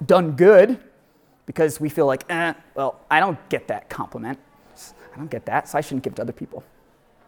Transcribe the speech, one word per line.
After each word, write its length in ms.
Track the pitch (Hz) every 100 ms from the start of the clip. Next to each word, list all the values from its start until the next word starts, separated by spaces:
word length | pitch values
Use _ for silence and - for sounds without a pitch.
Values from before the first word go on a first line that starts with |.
| 143
done 260 | 185 170
good 480 | 139 180 208 214 254 - _ _ _ _ _ -
because 360 | 139 156 -
we 80 | 151
feel 160 | 156 143
like, 180 | 131 -
"Eh, 240 | 170 170 - _ -
well, 260 | 135 - _
I 80 | 156
don't 180 | 190 147 -
get 180 | 135 -
that 220 | 104 -
compliment. 500 | - 104 120 113 135 _ _ _ - - - -
I 40 | -
don't 120 | 151
get 160 | 120 -
that, 220 | 120 -
so 100 | -
I 40 |
shouldn't 220 | 156 135
give 100 | 127
it 20 | -
to 40 |
other 100 | 120
people." 320 | - - - - _ _ _ _ _